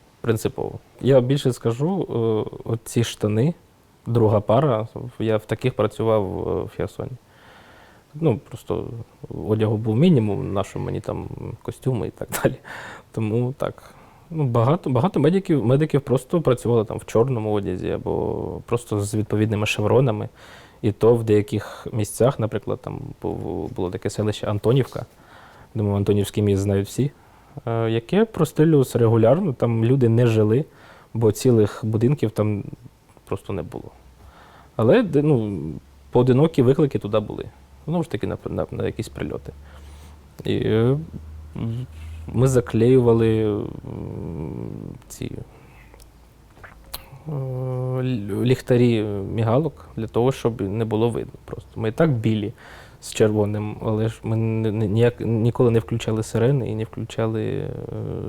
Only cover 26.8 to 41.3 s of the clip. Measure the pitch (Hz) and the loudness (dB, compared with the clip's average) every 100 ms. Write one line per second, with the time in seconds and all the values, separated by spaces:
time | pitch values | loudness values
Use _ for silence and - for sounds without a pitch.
26.8 | 98 - 135 - _ _ _ 139 - 113 | -2 -2 -4 -4 _ _ _ -12 -6 -2
27.8 | 113 113 - 185 226 - 156 - 156 151 | 0 -2 0 0 0 0 0 4 6 6
28.8 | 127 120 117 113 110 147 196 123 120 113 | 4 4 4 6 6 4 2 0 0 2
29.8 | 113 135 120 113 123 110 107 117 147 - | 2 4 4 4 4 4 4 2 0 -10
30.8 | - - - 113 113 104 131 117 104 - | -20 -20 -10 0 2 4 4 4 4 0
31.8 | 110 110 120 147 113 - 107 104 - - | -4 2 2 2 -2 0 -2 -2 -6 -14
32.8 | - _ _ - - 101 - 98 - - | -20 _ _ -20 -10 -10 -8 -8 -8 -10
33.8 | - - - - - - - - - - | -14 -20 -20 -20 -20 -20 -20 -20 -12 0
34.8 | 113 202 220 143 147 135 107 98 76 71 | 4 4 4 2 4 2 0 -4 -6 -10
35.8 | - - - 123 123 127 160 - 123 139 | -14 -20 -2 2 4 6 4 4 4 4
36.8 | 156 104 101 110 104 - - - - - | 2 0 -2 -2 -2 -8 -12 -14 -20 -16
37.8 | - 170 160 - 95 - - 92 82 - | -6 -4 -4 -4 -6 -6 -6 -6 -6 -4
38.8 | 98 - - - - - - - - - | -6 -6 -10 -8 -8 -8 -12 -18 -18 -20
39.8 | - - - - - - 104 104 110 110 | -20 -20 -20 -20 -20 -12 -4 -2 2 2
40.8 | 117 143 160 - - | 2 0 -4 -14 -16